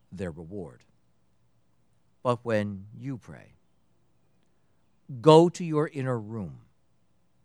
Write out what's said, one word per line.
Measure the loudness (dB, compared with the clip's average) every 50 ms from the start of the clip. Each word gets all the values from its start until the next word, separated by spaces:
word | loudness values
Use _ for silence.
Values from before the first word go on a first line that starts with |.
| -20 -16
their | -12 -10 -8 -8
reward. | -8 -10 -14 -14 -12 -12 -12 -14 -16 -20 -20 _ _ _ _ _ _ _ _ _ _ _ _ _ _ _ _ _ _ _ _ _ _ _ _ _ _ _ -2
But | -2 -2 -2 -2
when | -2 0 0 0 -2 -6 -10 -14 -16 -18
you | -14 -12 -12 -12
pray, | -12 -14 -18 -20 -20 -20 -20 -20 _ _ _ _ _ _ _ _ _ _ _ _ _ _ _ _ _ _ _ _ _ _ _ _ _ _ _ _ _ _ -16 -12 2
go | 8 8 10 10 8 6
to | 2 -4 -6
your | -4 -2 -2 -2 -2
inner | -4 -6 -4 -4 -4
room, | -4 -6 -8 -8 -8 -8 -10 -12 -16 -20 -20 _ _ _ _ _ _ _ _ _ _ _ _ _ _